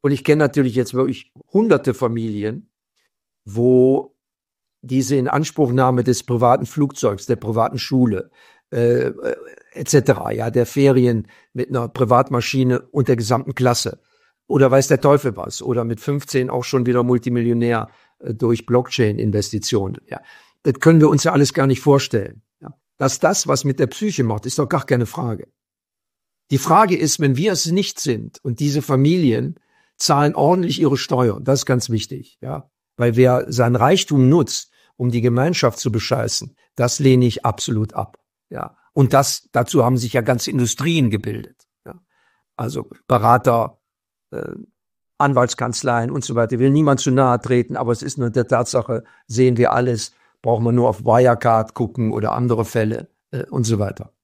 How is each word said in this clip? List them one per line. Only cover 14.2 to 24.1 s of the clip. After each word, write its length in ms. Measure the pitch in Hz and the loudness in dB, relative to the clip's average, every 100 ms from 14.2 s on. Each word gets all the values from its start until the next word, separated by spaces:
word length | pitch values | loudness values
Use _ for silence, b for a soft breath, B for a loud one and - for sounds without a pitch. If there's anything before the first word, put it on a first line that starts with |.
| _ _ _ | _ _ _
oder 240 | 135 135 | 2 4
weiß 180 | 135 131 | 4 2
der 140 | 147 | 2
Teufel 340 | 143 143 131 92 | 4 2 0 -6
was 280 | - - | -12 -10
oder 200 | 127 120 | -6 -4
mit 160 | 117 113 | -4 -6
fünfzehn 500 | - 143 - 139 127 | -6 -6 -4 -4 -2
auch 120 | 127 | -6
schon 220 | 123 135 120 | -4 -2 0
wieder 160 | 123 | 0
Multimillionär, 880 | 123 123 123 120 117 117 120 117 110 b b _ | 2 0 0 -2 0 0 0 -2 -6 b b _
äh, 140 | - 110 | -10 -4
durch 320 | 120 117 - | -2 -2 0
Blockchain-Investitionen, 1300 | 123 123 - 107 104 107 104 101 107 - 110 98 - _ | 0 0 -2 0 0 -2 -2 -4 -6 -2 -2 -2 -8 _
ja. 140 | - b b b b | -18 b b b b
Das 120 | - 123 | -4 2
können 260 | 165 165 | 6 6
wir 80 | 151 | 6
uns 140 | 143 | 4
ja 100 | 170 | 2
alles 200 | 143 143 | 2 2
gar 120 | - 135 | 2 0
nicht 160 | 127 | 0
vorstellen, 640 | 147 139 - 113 98 - _ _ | 2 2 2 -4 -6 -14 _ _
ja. 160 | - - _ _ | -20 -20 _ _
Dass 220 | 135 - | -4 0
das 280 | 160 202 - | 0 0 -2
was 160 | 139 | -2
mit 160 | 143 135 | -2 -2
der 80 | 127 | -4
Psyche 360 | - 214 | -2 -4